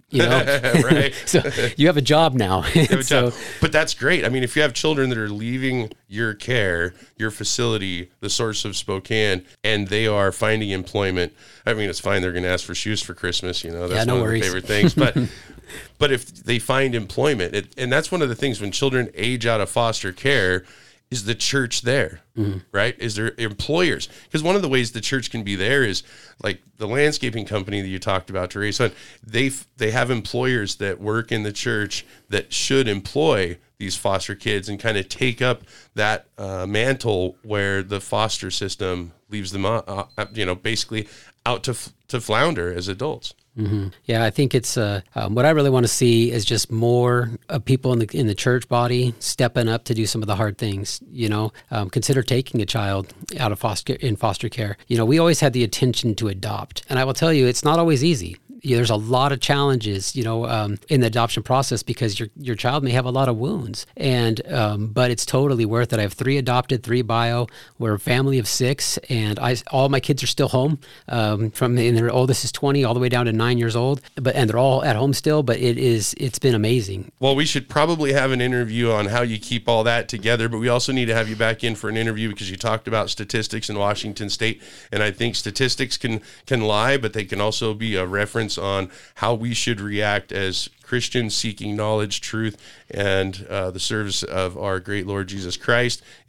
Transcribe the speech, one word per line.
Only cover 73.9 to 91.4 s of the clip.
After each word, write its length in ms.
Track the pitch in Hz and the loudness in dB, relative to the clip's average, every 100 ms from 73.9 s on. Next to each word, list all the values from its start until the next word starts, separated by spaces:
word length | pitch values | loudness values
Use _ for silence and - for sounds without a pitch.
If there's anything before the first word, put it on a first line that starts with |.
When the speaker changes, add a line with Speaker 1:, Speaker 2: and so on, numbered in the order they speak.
| 139 - - | -2 -6 -4
Speaker 1:
but, 180 | 127 135 | 0 2
and 140 | 113 | 2
they're 80 | 117 | 4
all 260 | 135 131 | 4 4
at 120 | 151 110 | 2 2
home 180 | 127 | 2
still. 300 | 139 156 151 | 2 2 2
But 140 | 127 113 | 2 2
it 180 | 123 120 | 2 2
is, 380 | 127 113 98 - | 2 2 0 -4
it's 220 | 127 - | -6 0
been 160 | 135 113 | 2 4
amazing. 560 | 107 123 98 95 - - | 4 2 0 -6 -10 0
Speaker 2:
Well, 160 | 131 139 | 2 4
we 100 | 165 | 2
should 240 | 143 - | -2 -2
probably 440 | 147 156 165 143 | 2 2 2 2
have 180 | 139 135 | 2 2
an 100 | 127 | 2
interview 480 | 123 127 117 113 117 | 2 0 0 0 2
on 180 | 110 101 | 2 2
how 140 | 120 | 0
you 160 | 123 107 | 0 -2
keep 320 | - 120 117 | -4 -2 2
all 140 | 117 | 2
that 260 | 113 117 - | 4 2 0
together, 400 | 113 104 117 113 | -2 2 2 2
but 80 | 113 | 0
we 120 | 120 | 2
also 220 | 123 127 | 2 2
need 140 | 131 117 | 0 2
to 80 | |
have 160 | 113 110 | 0 0
you 60 | 107 | 0
back 280 | 113 113 | 0 0
in 120 | 120 110 | -2 -4
for 120 | 104 | -4
an 100 | 110 | -2
interview 320 | 113 107 113 | -2 -2 -4
because 200 | 101 95 | -6 -8
you 80 | 95 | -6
talked 300 | 117 110 - | -2 -2 -2
about 240 | 110 101 | -2 -2
statistics 580 | - 104 117 110 107 - | -4 -4 -4 -4 -6 -6
in 80 | 104 | -2
Washington 540 | 101 101 110 101 101 | 0 -2 -6 -8 -6
State, 280 | - 113 - - - - | -2 -2 -4 -12 -20 -6
and 120 | 104 | -2
I 80 | 104 | -2
think 240 | 98 117 113 | 0 -2 -2
statistics 640 | 107 101 127 - 123 - | -4 -2 -2 0 -4 -4
can, 240 | 123 110 - - - | -4 -4 -8 -14 -4
can 140 | 127 | 0
lie, 360 | 107 104 120 139 | 2 2 2 2
but 160 | 113 | -2
they 120 | 107 92 | -4 -6
can 140 | 98 | -2
also 360 | 104 107 117 107 | -2 0 -4 -4
be 200 | 113 98 | -2 -2
a 120 | 92 | -2
reference 480 | 98 104 117 107 92 | -2 -2 -2 -4 -4
on 320 | 98 98 92 - - - | -2 -2 -4 -10 -20 -4
how 180 | 107 | -2
we 200 | 117 117 | 0 -2
should 280 | 113 - 107 | -2 -2 -2
react 500 | 101 104 104 101 - | -4 -2 0 0 -2
as 380 | 98 95 92 - _ | -4 -4 -4 -8 _
Christians 540 | - 123 120 127 113 | -6 -4 -2 -2 -2
seeking 400 | - | -2